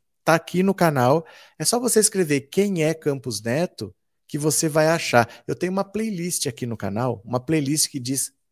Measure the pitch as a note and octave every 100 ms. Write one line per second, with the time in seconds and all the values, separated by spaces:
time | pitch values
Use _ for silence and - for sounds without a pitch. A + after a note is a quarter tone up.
0 | _ _ - D#3+ - F3 F#3+ F#3+ E3+ C#3+
1 | B2 D3+ D#3+ - - - D#3 A#3+ B3 A3
2 | G#3+ F#3+ E3 C#3+ B2+ - G3+ F#3 D#3 D#3+
3 | D3+ C3+ B2 G2+ A2+ C3 F3+ - G2 -
4 | _ _ _ D3 D3+ D3 E3 D3+ D#3 E3
5 | - A#2+ A2+ - - C#3 F3 F#3+ G3 G#3+
6 | A3 F#3 F3 E3+ C#3 - A#2+ A2+ G2 G2+
7 | B2+ G2+ - B2 B2+ D#3+ C3+ D3+ - C#3+
8 | B2 C3+ - - _